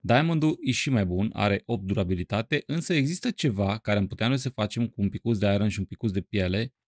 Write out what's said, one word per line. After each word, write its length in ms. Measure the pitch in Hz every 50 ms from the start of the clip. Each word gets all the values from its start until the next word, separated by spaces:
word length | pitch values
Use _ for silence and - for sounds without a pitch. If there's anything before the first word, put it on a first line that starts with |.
Diamond-ul 580 | - 98 117 127 151 165 170 156 147 156 160 -
e 100 | 330 262
și 200 | 123 - - 151
mai 160 | 135 113 98
bun, 240 | 90 90 90 101 113 -
are 300 | - 101 104 98 98 -
opt 180 | - 117 107 98
durabilitate, 760 | 95 101 - 98 90 95 87 90 - - 104 113 _ - 143 -
însă 280 | _ 139 165 160 - 185
există 360 | 156 135 143 175 180 - 254
ceva 480 | 208 - - 147 107 95 101 98 101 110
care 200 | _ - 104 104
am 80 | 98
putea 220 | 95 104 - 110 117
noi 100 | 131 131
să 100 | 131 135
facem 400 | - - 107 104 - 117 120 113
cu 120 | - -
un 80 | 101 98
picuț 300 | - - _ 117 117 101
de 80 | 98
iron 220 | 101 101 101 104 107
și 100 | 95 101
un 60 | 95
picuț 260 | - - - - 113
de 100 | 92 98
piele 540 | 90 _ - 104 92 90 90 101 117 127 _ _ _